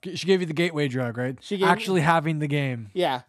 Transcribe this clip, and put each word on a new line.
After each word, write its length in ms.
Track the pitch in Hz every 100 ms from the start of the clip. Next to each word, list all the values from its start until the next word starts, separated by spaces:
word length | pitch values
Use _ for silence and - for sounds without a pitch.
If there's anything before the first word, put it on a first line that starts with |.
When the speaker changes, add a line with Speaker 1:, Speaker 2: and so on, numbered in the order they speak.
Speaker 1:
G-, 160 | 185 175
she 100 | 170
gave 140 | 190
you 60 | 180
the 60 |
gateway 360 | 151 175 156 143
drug, 280 | 127 123 117
right? 200 | 123 131
Speaker 2:
She 140 | - 202
gave 120 | 185
me 40 |
Speaker 1:
Actually 300 | 175 - 185
having 380 | 151 165 151 156
the 80 | 151
game. 420 | 147 139 123 107
Speaker 2:
Yeah, 280 | 180 175 127